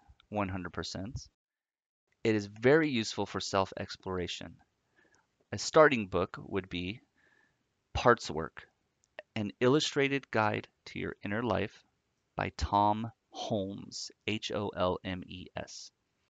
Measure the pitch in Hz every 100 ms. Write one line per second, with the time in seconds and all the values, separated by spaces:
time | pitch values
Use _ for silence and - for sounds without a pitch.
0 | - - _ 104 95 95 87 - 80 87
1 | 101 - - _ _ _ _ _ _ _
2 | _ _ 113 107 101 107 123 160 151 120
3 | 107 - 101 98 - 98 95 - 98 -
4 | 95 92 87 - 90 85 _ _ _ _
5 | _ _ _ _ _ 107 - 160 147 123
6 | 92 92 95 - - 98 92 87 90 123
7 | _ _ _ _ _ _ _ _ _ -
8 | 123 117 - 78 78 - - _ _ _
9 | _ - - 110 - - 123 151 - 147
10 | 139 139 - 110 107 107 - _ - 95
11 | 92 - 104 110 120 98 104 - _ _
12 | _ _ _ - 98 - - 101 104 107
13 | 113 - _ - - 107 95 98 - -
14 | - - - 107 - - 101 87 92 90
15 | 95 90 - 90 - - - - - _
16 | _ _ _